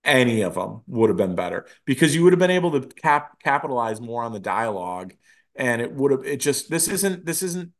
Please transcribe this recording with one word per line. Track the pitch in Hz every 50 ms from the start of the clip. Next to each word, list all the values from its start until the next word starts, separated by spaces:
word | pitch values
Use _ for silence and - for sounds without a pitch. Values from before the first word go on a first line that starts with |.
| -
Any | - 143 127 123 120 113 110
of | 101 87 87
them | 90 92 107 107 110 _
would | - 127 113 113 107
have | 98
been | 87 101 92 90
better | 90 90 87 90 98 - - - _ _
because | - 131 - 170 147 143
you | 165 170
would | 180 180
have | 175
been | 185 180
able | 180 180 180 175 151 139
to | 123
cap-, | - - - - 160 147 147 147 - _ _ _
capitalize | 147 139 143 - 156 131 120 117 113 110 110
more | 117 117 117 117 117
on | 113 110
the | 104
dialogue. | 92 104 92 104 117 113 104 95 90 90 90 90 92 95 - _ _ _ _ _ _ _ _
And | - 135 123 117 117
it | 117 - -
would | 139 135 143
have, | 135 135 -
it | - 147 139
just, | - 143 139 - - -
this | 165 165 -
isn't, | - 202 180 190 196 185 175 185
this | 165 170 - 190
isn't | 180 170 180 170 170 _